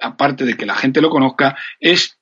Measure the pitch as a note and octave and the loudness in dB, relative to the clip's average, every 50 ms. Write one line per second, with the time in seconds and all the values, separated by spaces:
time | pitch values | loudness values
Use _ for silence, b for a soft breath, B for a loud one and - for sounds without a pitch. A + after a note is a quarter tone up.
0 | - B2 B2 - D3 C#3 C3+ C3 C#3 B2 A2+ A#2 C3 G2+ G2+ - - C3+ B2+ D#3 | -10 -8 -4 0 0 0 0 0 -2 -4 -4 -4 -4 -6 -4 -2 0 0 2 2
1 | D3+ D#3+ D#3 D3 C3 C3 - - C#3+ C3+ C#3 B B B B B - E3 F3 F3 | 2 2 2 2 0 0 0 0 0 0 0 B B B B B 0 2 2 2
2 | - - - _ | 0 -4 -8 _